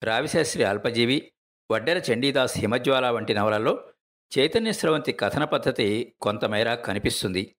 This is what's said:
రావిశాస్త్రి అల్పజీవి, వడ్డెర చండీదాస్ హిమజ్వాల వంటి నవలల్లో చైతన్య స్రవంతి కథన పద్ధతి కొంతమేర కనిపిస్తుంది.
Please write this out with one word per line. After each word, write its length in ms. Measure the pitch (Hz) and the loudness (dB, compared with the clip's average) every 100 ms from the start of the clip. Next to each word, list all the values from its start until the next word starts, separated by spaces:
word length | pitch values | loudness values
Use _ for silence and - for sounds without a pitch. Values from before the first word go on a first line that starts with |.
రావిశాస్త్రి 640 | 107 113 151 170 147 - | -2 0 0 0 0 2
అల్పజీవి, 680 | 107 101 123 113 120 135 - _ _ _ - | 0 0 0 2 2 0 -4 _ _ _ -4
వడ్డెర 420 | 110 117 180 156 | -2 0 -2 0
చండీదాస్ 460 | 117 139 135 127 - | 0 2 2 0 0
హిమజ్వాల 500 | 104 123 135 131 127 | 0 0 2 2 2
వంటి 260 | 117 107 | 0 0
నవలల్లో 580 | 104 107 107 120 254 - _ _ _ _ 139 | 0 2 2 0 -2 -6 _ _ _ _ 0
చైతన్య 340 | 143 233 220 | 2 2 0
స్రవంతి 400 | 196 160 156 131 | 0 0 0 0
కథన 320 | - 101 147 | -2 0 0
పద్ధతి 720 | 151 143 143 127 107 107 123 - | 0 0 0 0 0 0 -4 -4
కొంతమేర 540 | 107 110 110 107 117 | -4 0 0 0 0
కనిపిస్తుంది. 840 | 120 - 98 113 - 104 92 104 | 0 -4 -2 -2 -2 -2 -2 -6